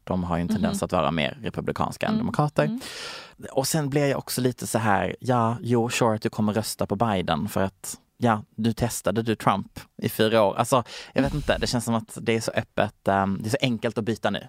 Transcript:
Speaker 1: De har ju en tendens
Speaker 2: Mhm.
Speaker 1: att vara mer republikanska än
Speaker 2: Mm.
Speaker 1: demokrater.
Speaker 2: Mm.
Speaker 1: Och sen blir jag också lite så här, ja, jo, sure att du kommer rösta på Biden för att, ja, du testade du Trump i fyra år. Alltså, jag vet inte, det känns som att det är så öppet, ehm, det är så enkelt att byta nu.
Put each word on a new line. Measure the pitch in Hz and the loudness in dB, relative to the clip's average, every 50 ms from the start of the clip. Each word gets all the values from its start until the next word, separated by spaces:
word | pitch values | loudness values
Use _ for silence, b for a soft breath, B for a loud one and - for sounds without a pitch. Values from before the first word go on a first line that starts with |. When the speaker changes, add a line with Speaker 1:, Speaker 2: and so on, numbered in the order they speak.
| _ | _
Speaker 1:
De | - 92 92 87 | -4 -4 -2 -2
har | 87 85 | -2 -2
ju | 85 | 0
en | 87 | 0
tendens | 87 - 98 87 87 - - | 0 0 0 0 0 0 -2
Speaker 2:
Mhm. | 95 | -2
Speaker 1:
att | 85 | 0
vara | 92 87 76 71 | 0 2 2 2
mer | 82 80 71 65 62 - 110 | 2 0 0 -2 -4 -6 -8
republikanska | - - - - - - - - - - - - | -8 -6 -4 -4 -2 -2 -2 -2 -4 -4 -4 -2
än | - 214 | -2 -2
Speaker 2:
Mm. | 220 - | 0 -2
Speaker 1:
demokrater. | - - - 151 147 - - 147 | -2 0 0 0 2 2 0 0
Speaker 2:
Mm. | 214 220 262 B B B B B B B B B B B B - - | 0 -2 -6 B B B B B B B B B B B B -16 -6
Speaker 1:
Och | - 131 135 | -2 -2 0
sen | - - 160 147 135 | 0 0 0 0 2
blir | 139 147 143 | 2 2 2
jag | 139 131 | 2 2
också | - - - - 127 | 0 -4 -4 0 2
lite | 123 127 120 - - | 2 2 0 -2 -4
så | - - | -2 0
här, | - 113 107 98 92 90 90 - - | 2 4 4 4 4 2 0 -4 -2
ja, | 113 120 127 120 113 113 120 - | 0 2 4 4 4 2 0 -2
jo, | - 117 120 120 113 123 | 0 2 4 4 4 2
sure | - - 127 113 110 | 2 2 2 2 2
att | 107 | 2
du | - 113 | 0 -2
kommer | - - 107 107 98 | 0 0 0 2 2
rösta | 110 107 - - - 98 | 0 -2 -2 -4 -4 -2
på | - 104 | -2 0
Biden | 101 120 113 101 92 85 - 82 76 80 - | 2 2 2 2 2 0 0 -2 -2 -2 -2
för | - 98 95 | -2 -2 -2
att, | 95 - _ - - - - _ _ _ | -2 -4 _ -14 -14 -14 -14 _ _ _
ja, | - 120 117 110 107 - - _ | 0 2 2 2 2 -2 -8 _
du | - 110 117 110 | -2 -2 -2 0
testade | - 123 113 - - - 120 104 113 | 0 -2 -2 -2 -2 -2 -2 0 0
du | 113 117 107 | 0 0 0
Trump | - - 123 101 98 - - - - - - _ - | 0 2 2 2 2 -2 -6 -12 -18 -18 -18 _ -6
i | - 110 | -4 -2
fyra | - - 110 110 113 113 104 | 0 2 2 4 6 6 4
år. | 95 - | 4 4
Alltså, | 98 117 - 135 123 113 B B B B B B | 2 0 2 2 2 2 B B B B B B
jag | B 135 | B 0
vet | 143 143 | 0 -2
inte, | 147 - - 104 | -2 0 0 0
det | - 113 | 0 0
känns | 107 127 120 113 | 0 -2 -2 0
som | 120 117 | 0 -2
att | 110 110 - - - | -2 -4 -6 -12 -6
det | - 120 113 | -2 0 0
är | 113 | 0
så | - - | 0 -2
öppet, | - 117 - - _ - 104 104 - _ - | -2 -4 -4 -2 _ 0 0 0 -2 _ 0
ehm, | 98 98 98 98 98 98 - | 2 2 2 2 2 0 -2
det | 101 | -2
är | 107 | -2
så | 123 - | -2 0
enkelt | 131 127 120 104 - 117 - | 0 0 0 -2 -4 -4 -4
att | 120 107 | -4 -2
byta | 117 110 - - 107 | -2 -2 -2 -2 -2
nu. | 98 - - | -2 -4 -6